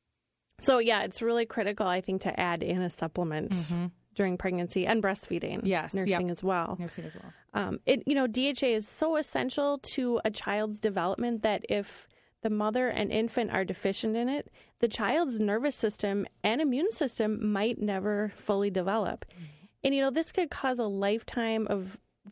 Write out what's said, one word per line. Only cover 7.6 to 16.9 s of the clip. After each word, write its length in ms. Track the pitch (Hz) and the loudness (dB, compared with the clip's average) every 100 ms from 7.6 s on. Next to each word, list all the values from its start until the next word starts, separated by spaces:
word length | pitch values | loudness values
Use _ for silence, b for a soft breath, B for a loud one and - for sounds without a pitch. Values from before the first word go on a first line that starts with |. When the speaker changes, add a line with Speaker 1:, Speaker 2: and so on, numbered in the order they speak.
| 190 - - | -2 -2 2
Speaker 1:
it, 160 | 269 - | 2 4
you 80 | |
know, 120 | 277 247 | 2 2
D 200 | 226 277 | 2 0
H 140 | 262 | 2
A 100 | 254 | 2
is 140 | 220 214 | 2 0
so 280 | - 320 311 | -2 0 2
essential 640 | - 262 254 - 285 285 | 0 -2 -2 0 0 0
to 420 | - - 247 233 | -2 -2 0 2
a 60 | 220 | 0
child's 480 | 208 - 208 214 208 | -2 -2 0 0 0
development 640 | 214 185 175 - 240 226 | 0 2 0 0 -2 2
that 220 | 214 202 - | 2 0 0
if 380 | 202 202 - - b b b | -2 -2 -10 -20 b b b
the 80 | 220 | -2
mother 380 | 214 214 247 254 | 2 2 2 0
and 220 | - 202 | 0 0
infant 400 | 220 226 254 220 | 0 0 0 0
are 140 | - | 0
deficient 520 | 190 185 196 196 220 220 | -2 0 0 0 0 0
in 120 | 240 | 0
it, 220 | 294 - b b b | -2 -6 b b b
the 80 | 233 | 0
child's 520 | 226 202 294 302 220 | 2 0 2 2 2
nervous 340 | 208 214 277 - | 2 2 0 0
system 500 | 214 - 202 202 - _ | -2 0 0 0 -2 _
and 180 | 208 247 | 0 2
immune 300 | 302 247 381 | 2 2 0